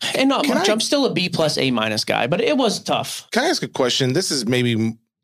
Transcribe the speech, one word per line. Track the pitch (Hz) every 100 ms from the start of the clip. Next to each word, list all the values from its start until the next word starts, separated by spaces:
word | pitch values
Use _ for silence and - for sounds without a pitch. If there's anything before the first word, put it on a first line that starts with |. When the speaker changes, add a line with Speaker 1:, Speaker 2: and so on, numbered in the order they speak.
| -
Speaker 1:
and | - 269
not | 262
Speaker 2:
Can | 294 247
Speaker 1:
much. | -
Speaker 2:
I |
Speaker 1:
I'm | 214
still | - 294 240
a |
B | 180 180
plus, | 175 156 139
A | 131
minus | 120 110 107
guy, | - 107 120
but | 175
it | - 285
was | 240 190
tough. | - 127 127 - -
Speaker 2:
Can | 214 311
I |
ask | 320
a | 139
question? | - 127 - 131
This | 139 190
is | 139 113
maybe, | 123 123 110 113 113 _ _